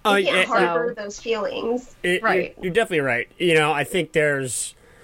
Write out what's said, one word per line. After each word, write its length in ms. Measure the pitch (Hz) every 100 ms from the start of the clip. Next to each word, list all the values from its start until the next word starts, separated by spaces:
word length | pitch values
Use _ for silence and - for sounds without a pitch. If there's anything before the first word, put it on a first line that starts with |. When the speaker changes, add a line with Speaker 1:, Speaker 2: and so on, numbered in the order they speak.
Speaker 1:
Oh, 100 | 214 202
Speaker 2:
You 100 | 190
can't 220 | 185 185
Speaker 1:
yeah, 180 | 170 170
Speaker 2:
harbor 280 | 165 - 214
Speaker 3:
So 60 |
Speaker 2:
those 180 | 208 -
feelings. 720 | 233 220 190 - 226 247 - -
Speaker 1:
It, 180 | 180 180
you're, 20 |
Speaker 3:
Right. 340 | 220 180 180 -
Speaker 1:
you're 120 | 180
definitely 280 | 196 220 160
right. 280 | 135 120 - -
You 160 | 175
know, 180 | 156 151
I 120 | 147
think 280 | 143 185 156
there's, 600 | 160 151 139 131 - - - - -